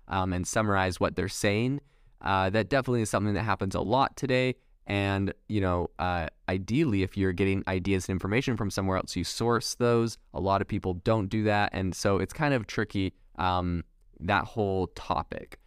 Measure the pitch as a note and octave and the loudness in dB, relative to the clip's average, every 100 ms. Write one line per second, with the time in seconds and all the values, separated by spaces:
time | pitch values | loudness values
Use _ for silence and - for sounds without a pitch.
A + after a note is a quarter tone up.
0 | - F#2+ F#2 F2+ F2+ A#2 G#2+ G2 F#2 F2+ | -6 -2 0 -2 -2 0 2 2 2 0
1 | F#2+ D#2+ F2+ - G#2+ G2+ B2 C#3+ - _ | -2 0 -4 -2 0 2 0 -2 -8 _
2 | - - - F#2+ F#2+ G#2+ G2+ C#3 B2+ B2 | -20 -10 -2 2 2 2 2 0 2 0
3 | G#2+ A2 G#2 G2+ A2 F#2+ G2 F2+ E2+ B2 | 0 0 0 0 0 0 -2 -2 0 2
4 | C3+ - C3 B2+ B2+ B2 _ _ - G2+ | 0 -2 -2 2 0 -2 _ _ -4 0
5 | G2 G2 G2 - - G#2 F#2+ F2+ E2+ - | 2 2 0 -4 -4 0 2 2 0 -2
6 | F2+ F2 D#2+ - - F#2+ F#2+ A#2+ D#3+ G2 | -2 -2 -4 -6 -4 -4 0 2 2 2
7 | F#2+ - F#2+ F2+ G2 F#2+ - F#2+ F#2 F#2+ | 0 0 0 2 2 0 0 -2 2 0
8 | F2+ F#2 G2 A2 C#3 A2+ G#2 F#2+ F#2+ F#2 | 0 -2 0 0 0 -2 -2 -2 0 0
9 | - - F2 - A#2 A#2 - - A#2+ A#2 | -2 -4 -4 -2 0 0 -2 0 2 2
10 | A#2 - - - F#2 G2 G2+ G#2 F#2+ F2+ | 2 -4 -10 -4 0 2 0 -2 -2 -2
11 | - A2 F#2+ A2 G#2+ G#2 G#2 - F#2 F2 | 0 2 2 0 2 2 2 0 -2 0
12 | G#2 G2 F#2+ - D3 C3+ G#2 - G#2+ G2+ | 0 2 0 -2 0 0 -2 -4 -4 -2
13 | F#2 - - - F2+ F2+ F2+ F2 - _ | -2 -4 -14 -2 0 2 0 -2 -4 _
14 | - - F2 G2+ - - G2+ F#2+ F2+ - | -20 -8 0 0 0 -2 0 0 -2 -4
15 | - E2 - - - - | -4 -4 -4 -10 -12 -18